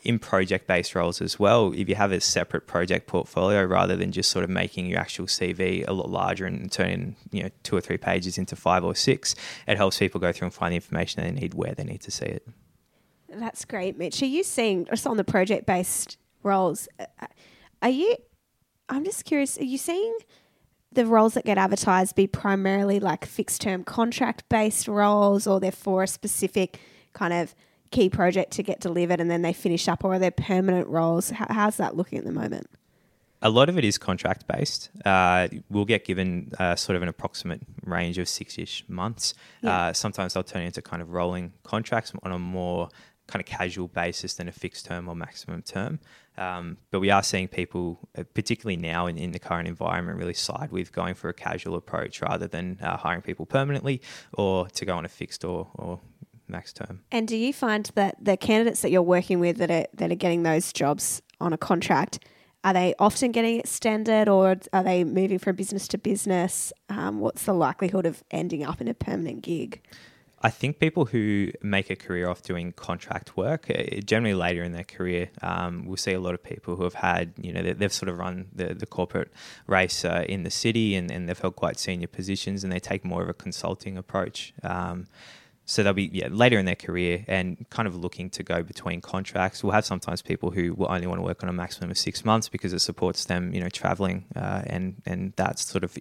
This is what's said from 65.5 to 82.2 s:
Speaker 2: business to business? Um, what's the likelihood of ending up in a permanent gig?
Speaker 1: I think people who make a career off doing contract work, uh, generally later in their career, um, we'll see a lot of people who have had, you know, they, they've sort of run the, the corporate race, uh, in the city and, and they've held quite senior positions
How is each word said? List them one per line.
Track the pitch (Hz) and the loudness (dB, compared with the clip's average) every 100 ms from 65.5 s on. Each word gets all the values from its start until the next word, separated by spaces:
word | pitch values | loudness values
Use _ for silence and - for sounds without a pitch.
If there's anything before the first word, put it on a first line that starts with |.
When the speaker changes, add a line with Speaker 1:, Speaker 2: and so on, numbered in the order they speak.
| 185 | 0
Speaker 2:
business | 190 196 - | -2 -4 -4
to | 220 | -4
business? | 226 196 202 180 180 - - - - | 0 0 2 2 2 -2 -6 -8 -8
Um, | 202 190 208 | -4 -4 -2
what's | 214 - - | -2 -2 0
the | |
likelihood | 180 139 - 190 190 165 | 2 2 2 0 2 0
of | - _ | -2 _
ending | 170 175 160 | -4 -2 -2
up | 147 156 | -4 -4
in | 123 | -6
a | |
permanent | 233 - 190 165 - | -4 -4 -4 -4 -8
gig? | - 165 - - _ - - _ _ _ | -6 -4 -4 -10 _ -20 -20 _ _ _
Speaker 1:
I | 113 | -2
think | - 156 147 | 0 -4 2
people | 160 180 135 | 2 2 2
who | 120 107 101 98 - | 2 2 2 0 -4
make | 104 98 95 | 0 0 0
a | 95 | -6
career | - 87 90 | -4 -2 -2
off | 87 | -4
doing | - 90 87 | -4 -6 -6
contract | - - 90 - - - - | -8 -6 -6 -6 -8 -6 -4
work, | 104 160 - | -2 -2 -2
uh, | - - 98 | -2 -2 -6
generally | 101 107 117 92 | 0 2 2 2
later | 87 87 | 0 -2
in | 87 | -4
their | 85 | -8
career, | 90 - 90 87 90 - | -10 -6 -2 -2 -4 -6
um, | 87 87 87 87 90 | -4 -4 -4 -6 -8
we'll | 95 | -6
see | - | -2
a | 92 | -2
lot | 90 87 | -2 -6
of | |
people | - - - 87 | -8 -12 -8 -4
who | |
have | 87 | -4
had, | - 90 87 85 - | 0 0 0 -2 -8
you | 87 | -8
know, | 87 | -4
they, | 87 | -4
they've | 92 98 | -2 -2
sort | - 95 | -2 -6
of | 87 | -6
run | 92 90 95 | -6 -8 -10
the, | 92 87 87 | -8 -6 -6
the | - | -8
corporate | - 90 90 - - - - - | -4 -2 -2 -6 -10 -20 -18 0
race, | 95 92 - 87 | 2 2 0 -2
uh, | 87 - | -2 -2
in | 98 | -4
the | 87 | -4
city | - 117 113 110 95 | -2 0 2 2 0
and, | 87 | -2
and | 87 87 | -4 -6
they've | 90 | -4
held | 92 - | -4 -2
quite | 85 - | -2 -2
senior | - 90 85 | -4 -4 -6
positions | - | -8